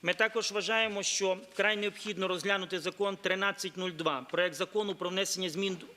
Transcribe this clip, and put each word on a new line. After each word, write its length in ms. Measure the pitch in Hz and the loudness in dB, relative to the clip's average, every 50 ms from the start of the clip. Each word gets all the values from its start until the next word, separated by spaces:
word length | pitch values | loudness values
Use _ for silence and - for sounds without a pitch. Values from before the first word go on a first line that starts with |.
Ми 120 | - 175 180 | 2 0 4
також 380 | - 220 220 - 226 214 - | 4 4 4 4 0 -2 0
вважаємо, 520 | 202 208 185 180 226 226 220 220 208 202 190 | -2 -2 -2 0 2 2 2 2 0 0 0
що 340 | - - - 196 190 185 185 190 - - | 0 0 2 2 2 2 0 -4 -12 -2
вкрай 240 | - 196 208 214 | 2 2 2 2
необхідно 500 | 208 208 208 196 - - 208 208 190 190 | 2 0 -2 -4 -4 -6 -6 -2 0 0
розглянути 520 | 185 180 175 156 196 202 196 185 175 185 175 | 0 0 0 2 2 2 0 0 -2 -4 -2
закон 380 | 151 185 180 - 202 202 196 | -2 -4 -2 0 0 0 0
тринадцять 600 | - - 185 185 190 196 202 190 - - 185 - | 0 0 0 2 2 2 0 0 0 -6 -6 -4
нуль 140 | 185 185 185 | -4 -4 -4
два, 360 | 170 156 165 156 147 131 127 - | -4 0 0 0 0 0 -4 -2
проект 240 | - 170 180 180 156 | 0 2 2 2 2
закону 400 | 143 185 180 - 214 214 202 190 | -2 -4 -2 0 -2 0 0 -2
про 140 | - 180 180 | -2 -2 -2
внесення 400 | 185 190 196 190 - 185 185 180 | 0 0 0 0 -2 -2 -2 -4
змін 280 | 151 180 196 196 185 165 - - - | -2 -2 -2 -2 -2 -4 -8 -16 -18